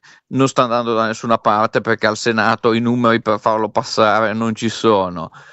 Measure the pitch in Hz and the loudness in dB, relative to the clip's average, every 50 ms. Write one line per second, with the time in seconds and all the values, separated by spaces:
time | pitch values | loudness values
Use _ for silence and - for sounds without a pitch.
0 | _ - - _ _ - 127 131 135 131 - - 127 120 113 120 120 117 117 110 | _ -20 -20 _ _ -6 -2 0 0 0 2 0 0 2 0 -2 0 0 0 0
1 | 113 110 110 - - 120 117 110 - 117 104 107 110 - - 120 104 113 110 101 | 0 -2 -4 -4 -2 -2 -2 0 2 2 2 2 2 0 0 -2 -2 -2 -2 0
2 | - 110 110 - - 120 113 110 104 110 117 - - 120 110 117 120 117 120 123 | 0 -2 -2 -2 -2 -2 0 0 0 0 0 0 0 0 0 0 0 0 0 0
3 | 120 117 113 117 - 110 107 104 - 113 110 110 110 104 - 110 - - - - | 2 2 2 0 0 -2 -2 0 0 0 0 0 -2 -2 -2 -4 -4 -2 0 2
4 | 110 107 101 110 113 104 104 113 117 113 110 - 117 110 - - - 113 107 98 | 2 2 4 2 0 0 -2 -2 -4 -4 -4 -4 -4 -6 -4 0 2 2 2 2
5 | 92 90 87 85 82 - - - - - | 2 -2 -6 -8 -10 -12 -14 -18 -20 -20